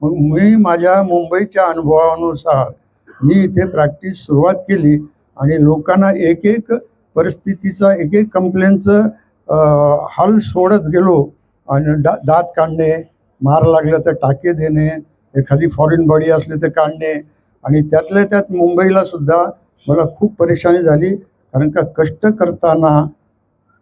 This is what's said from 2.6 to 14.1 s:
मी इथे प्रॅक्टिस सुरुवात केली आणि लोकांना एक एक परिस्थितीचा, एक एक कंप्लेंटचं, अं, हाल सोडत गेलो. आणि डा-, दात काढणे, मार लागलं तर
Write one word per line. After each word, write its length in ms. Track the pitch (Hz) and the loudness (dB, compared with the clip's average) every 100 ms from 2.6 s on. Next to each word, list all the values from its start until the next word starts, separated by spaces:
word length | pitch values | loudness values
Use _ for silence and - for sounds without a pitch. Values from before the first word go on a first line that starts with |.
| 123 - _ _ _ - | -2 -8 _ _ _ -2
मी 120 | 135 | 2
इथे 320 | 196 185 208 185 | 2 2 0 -2
प्रॅक्टिस 500 | 156 147 - 190 190 | 0 -2 -4 -12 -10
सुरुवात 380 | - 143 175 | -2 0 0
केली 540 | 185 196 190 147 151 147 _ _ - | 0 -2 0 2 0 -2 _ _ -6
आणि 280 | 143 160 | -2 2
लोकांना 460 | 147 156 156 185 196 196 | 2 2 0 2 2 0
एक 300 | 165 170 208 | 0 0 0
एक 260 | 226 220 233 - _ _ | -2 -2 -6 -6 _ _
परिस्थितीचा, 800 | 160 180 - 196 190 196 180 196 | -4 -4 -4 -8 -6 -6 0 0
एक 200 | 190 151 | 2 0
एक 140 | 202 214 | 0 0
कंप्लेंटचं, 680 | 185 185 185 190 190 196 208 220 - _ _ - | 0 -2 0 2 2 2 2 0 -4 _ _ -4
अं, 580 | 156 151 147 147 147 151 | 0 2 2 2 0 -4
हाल 280 | - 185 214 | -2 2 2
सोडत 420 | - 180 185 208 | 0 0 2 2
गेलो. 540 | 156 175 185 160 - _ _ _ - | 0 0 2 2 0 _ _ _ -4
आणि 340 | 139 151 151 | -2 0 0
डा-, 240 | 160 - 143 | 0 -2 0
दात 160 | 165 175 - | 0 0 -2
काढणे, 540 | 160 160 160 160 160 _ _ - | -2 0 -2 -2 -6 _ _ -4
मार 240 | 139 160 160 | 0 2 4
लागलं 320 | 160 156 160 | 2 2 0
तर 60 | 165 | -2